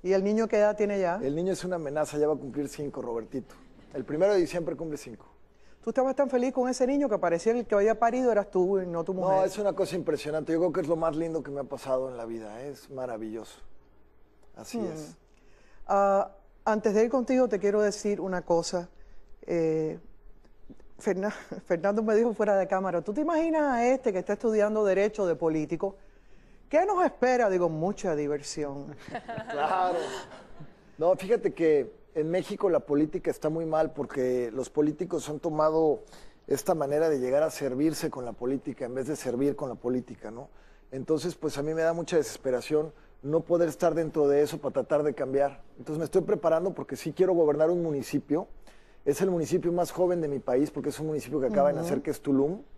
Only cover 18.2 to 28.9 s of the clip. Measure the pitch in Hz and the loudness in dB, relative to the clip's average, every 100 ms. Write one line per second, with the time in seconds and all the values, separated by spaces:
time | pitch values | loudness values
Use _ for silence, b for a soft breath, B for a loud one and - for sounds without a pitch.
18.2 | 190 185 175 170 165 180 175 b b b | -2 -4 2 0 2 -4 -6 b b b
19.2 | b - - 170 160 160 156 165 - - | b -18 -4 0 2 0 -2 -6 -14 -20
20.2 | - - - - - - - - - 185 | -20 -20 -20 -20 -18 -18 -18 -6 -2 0
21.2 | 202 - - - - 170 185 208 220 214 | -2 -6 -12 -14 -4 0 0 0 2 4
22.2 | 233 214 214 196 185 190 190 170 165 208 | 2 2 2 2 2 0 0 -2 -2 -2
23.2 | 311 320 330 320 294 240 240 262 254 185 | 0 0 2 2 2 2 2 2 0 -2
24.2 | 180 202 240 214 208 214 208 190 208 208 | -2 -2 0 2 2 2 2 4 2 0
25.2 | 190 160 165 160 151 170 196 196 b b | -2 0 0 0 -2 -2 -4 -6 b b
26.2 | b b b b - 302 381 381 349 - | b b b b 0 2 4 2 2 2
27.2 | 247 254 226 185 175 156 175 202 196 151 | 2 4 2 2 0 0 -2 -2 -2 -2
28.2 | 147 147 143 - 147 139 139 | -2 -4 -6 -8 -6 -8 -12